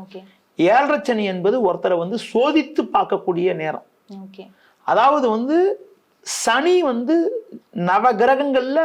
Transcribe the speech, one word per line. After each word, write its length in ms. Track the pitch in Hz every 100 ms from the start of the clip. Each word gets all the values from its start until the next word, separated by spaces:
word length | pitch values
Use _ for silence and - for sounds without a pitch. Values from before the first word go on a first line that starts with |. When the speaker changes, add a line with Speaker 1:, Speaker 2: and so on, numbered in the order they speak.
Speaker 1:
ஓகே. 180 | 190 190 - _ _ - 170
Speaker 2:
ஏழரை 260 | 233 285 294 -
சனி 160 | 226 202
என்பது 240 | 185 170 254 208
ஒருத்தரை 300 | 175 190 175
வந்து 160 | 170 220 -
சோதித்து 520 | 220 277 302 294 - 226 -
பார்க்கக்கூடிய 580 | 185 190 - 170 180 165
நேரம். 240 | 156 - - _ - 196
Speaker 1:
ஓகே. 200 | 190 - - _ _ _ -
Speaker 2:
அதாவது 340 | 175 262 294 254 220
வந்து 220 | 254 330 381 - - _ _ _ - -
சனி 320 | - 240 320 359 302
வந்து 240 | 233 247 330 339 480 - - _ - 175
நவ 160 | 196 247 202
கிரகங்கள்ல 600 | 247 269 285 262 254 294